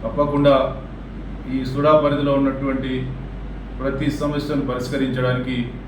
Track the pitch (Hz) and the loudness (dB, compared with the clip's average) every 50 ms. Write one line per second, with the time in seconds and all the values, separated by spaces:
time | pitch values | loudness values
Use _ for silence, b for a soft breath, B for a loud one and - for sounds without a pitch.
0 | - - - - 147 143 143 143 143 143 139 131 131 - - - - - - - | -6 -4 0 0 0 2 2 4 6 6 6 6 4 2 -2 -6 -10 -12 -14 -14
1 | - - - - - - - - - - 131 135 131 127 131 143 143 156 156 151 | -14 -12 -12 -12 -10 -10 -10 -10 -8 -4 -4 -4 -2 -2 -2 2 4 6 6 8
2 | 147 143 143 143 143 143 139 139 139 135 123 - 139 139 131 127 131 131 127 127 | 6 6 2 2 2 2 4 4 4 2 0 0 -2 -2 -2 -2 -2 -2 -4 -4
3 | 127 127 - - - - - - - - - - - - - - 131 139 135 135 | -4 -6 -6 -8 -8 -10 -10 -10 -10 -10 -10 -10 -10 -10 -10 -4 -4 -2 -2 0
4 | 151 143 - - 151 147 147 143 - - 151 139 - 123 123 127 127 - 143 131 | 0 -2 0 0 -2 -2 -2 -2 -2 -2 -2 -2 0 -2 -2 -4 -4 -4 -2 0
5 | 131 127 - 131 127 127 127 123 127 127 127 120 117 117 - - - | 0 0 0 0 2 2 0 0 -2 -2 -2 -2 -2 -4 -6 -10 -12